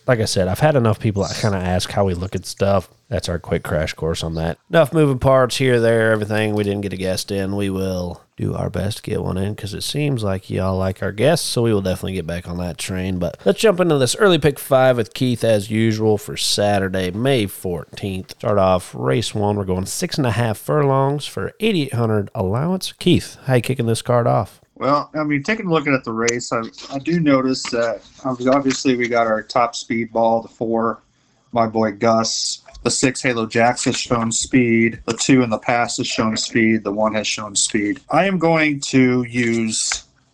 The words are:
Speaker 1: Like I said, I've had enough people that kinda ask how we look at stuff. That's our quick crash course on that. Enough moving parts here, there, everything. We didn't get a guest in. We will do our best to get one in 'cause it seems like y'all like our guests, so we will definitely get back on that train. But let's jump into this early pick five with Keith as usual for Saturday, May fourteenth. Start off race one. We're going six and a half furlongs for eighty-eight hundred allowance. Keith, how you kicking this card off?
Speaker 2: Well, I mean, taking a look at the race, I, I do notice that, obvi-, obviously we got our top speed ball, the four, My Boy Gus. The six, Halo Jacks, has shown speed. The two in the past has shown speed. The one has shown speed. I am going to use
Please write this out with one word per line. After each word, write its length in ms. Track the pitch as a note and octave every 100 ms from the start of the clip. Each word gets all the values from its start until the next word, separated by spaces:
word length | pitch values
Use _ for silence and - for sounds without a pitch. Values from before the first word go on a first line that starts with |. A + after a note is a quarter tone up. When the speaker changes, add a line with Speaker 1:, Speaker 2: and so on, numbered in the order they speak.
| -
Speaker 1:
Like 140 | A#2+
I 60 | G#2+
said, 220 | - F2+
I've 120 | F#2
had 160 | D3+ C#3+
enough 240 | A2+ G#2
people 240 | A#2 G2
that 140 | F#2 -
kinda 200 | A2 F#2+
ask 340 | F2+ F2+ -
how 140 | - G2
we 80 |
look 220 | F2 F#2+ F#2+
at 100 | -
stuff. 420 | - G2 G2 - _ -
That's 200 | F2+ -
our 100 | E2+
quick 240 | - E2
crash 300 | - D#2 D#2
course 280 | - D#2 E2
on 140 | E2 D#2+
that. 240 | E2 - -
Enough 240 | E3+ D3+
moving 240 | D#3+ D3 C3
parts 400 | C3+ C3 B2 -
here, 220 | C3 A#2+
there, 320 | A#2 A2+ A2+
everything. 420 | A2 G#2 G#2+ G#2+
We 100 | G#2
didn't 180 | G2+ G2+
get 120 | G2
a 40 | F#2
guest 340 | F#2+ F2+ -
in. 240 | G2 F#2+ G2+
We 140 | G2
will 520 | F#2+ F#2+ F2+ F2 E2+ _ -
do 180 | G2+
our 160 | F2 F2+
best 280 | F2+ G2 -
to 60 |
get 200 | - F2+
one 140 | F#2 F#2
in 180 | G2 G#2+
'cause 180 | G2+
it 80 | G#2
seems 420 | - C#3+ D3 B2+
like 280 | G#2 F#2+ -
y'all 260 | G2+ F#2+ F#2+
like 240 | F#2+ F#2
our 120 | F#2+
guests, 340 | G2+ C3 E3 -
so 160 | B2+
we 100 | A#2
will 80 | G#2
definitely 320 | F#2+ F2+ G2
get 140 | F#2+ D#2+
back 200 | F2 F2+
on 100 | F2
that 200 | F2+ D#2+
train. 400 | - F#2 F#2 F2+
But 200 | E2+ -
let's 180 | F#3+ G3
jump 180 | A3 F3+
into 180 | F3 D3
this 180 | B2+ -
early 200 | G#3 E3
pick 220 | D3 C#3+
five 380 | - C3 C3 B2
with 180 | G#2+ -
Keith 280 | B2+ A#2+
as 280 | A2+ G#2+ G#2
usual 480 | G#2+ A2+ A2 A2 G#2
for 180 | - C#2
Saturday, 720 | - - G2+ G2+ F#2+ F#2+ F#2
May 380 | G2 C3 C3 G2
fourteenth. 840 | - F#2+ E2 - - G2+ F#2 -
Start 280 | - A#2 G2+
off 340 | F#2+ F#2 -
race 400 | B2+ C3 C3 G#2+
one. 220 | G#2+ G2+ G#2
We're 80 |
going 240 | F#2 F2+ G2
six 300 | - F3+ -
and 100 | B2+
a 40 |
half 280 | A2 A#2 G#2+
furlongs 680 | - D3+ C#3 C3+ C3+ D3 -
for 280 | - F#2+ -
eighty-eight 360 | A3 F#3 C3+ A#2
hundred 340 | A2+ G#2+ G2+ -
allowance. 580 | F#2 A2+ D#3+ F#3 - -
Keith, 380 | F3+ C#3+ - - -
how 100 | B2+
you 60 |
kicking 260 | A2+ B2+ A2+
this 160 | A2
card 240 | - B2 A#2+
off? 340 | B2+ - - _ -
Speaker 2:
Well, 340 | B2 D3 D3 D#3
I 80 |
mean, 180 | D3+ C#3+
taking 240 | C#3 A3 F#3+
a 60 |
look 160 | D#3+ C#3+
at 160 | C3
the 80 | B2
race, 400 | A2 A#2 A#2+ -
I, 100 | A#2 A2+ - -
I 60 | C#3
do 200 | C#3 E3+
notice 440 | D3 C3+ C3 C3 -
that, 320 | A#2+ A#2 G2+ - -
obvi-, 340 | C3 B2 B2+
obviously 420 | C#3 C3+ B2+ C#3+ A#2+
we 120 | A#2+
got 180 | A#2 A2+
our 160 | A2
top 340 | - C3 A#2+ -
speed 380 | - A2+ A2+
ball, 300 | A2+ A2+ A2+
the 60 | A2+
four, 500 | - A2+ A2+ A2+ A2 _ _ _ _ _
My 140 | A#2 A2+
Boy 280 | A2 A2
Gus. 680 | G2+ A#2 A2+ A2 - - - - -
The 80 | A#2+
six, 280 | - C3 B2+
Halo 240 | C3+ A#2 A2
Jacks, 380 | A#2 A#2 A#2+ C3
has 120 | A2+
shown 340 | - A#2+ A2+
speed. 680 | - - C3+ A#2+ A2+ A2+ A2+ -
The 80 | A2+
two 260 | - C3
in 80 | A#2+
the 80 | G#2+
past 400 | - A#2+ A#2 -
has 80 | A#2+
shown 320 | - A2 G#2+
speed. 460 | - A#2+ A2 A2
The 80 | G#2+
one 240 | G#2 G#2+ G#2+
has 100 | G#2
shown 300 | - G#2+ G2+
speed. 460 | - A2+ G#2 F#2+ -
I 140 | D3+ F#3+
am 120 | F#3+
going 420 | E3 D#3+ D3+ C#3+
to 420 | - C3+ B2+ B2+
use 800 | A#2 B2 A#2 A2+ A2+ A2 - - - _ _